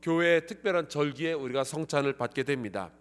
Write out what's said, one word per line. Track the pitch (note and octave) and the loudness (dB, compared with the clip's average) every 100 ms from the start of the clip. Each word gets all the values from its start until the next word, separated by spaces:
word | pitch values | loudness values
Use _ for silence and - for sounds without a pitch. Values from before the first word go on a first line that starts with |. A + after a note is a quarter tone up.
교회 | - E3 E3+ E3+ D#3+ | 0 2 6 4 2
특별한 | A3 G#3+ F3 D#3+ | -6 0 0 0
절기에 | D3 D3 C3 D#3+ | 0 0 0 -4
우리가 | D#3+ C3 B2+ | -2 -2 -2
성찬을 | C3 D3+ D#3+ D3 C#3+ | -2 -4 -2 0 0
받게 | C3+ A#2+ - | 0 -4 -2
됩니다. | C3 C#3 A2+ G2 F2+ - | -2 -2 -2 -6 -8 -12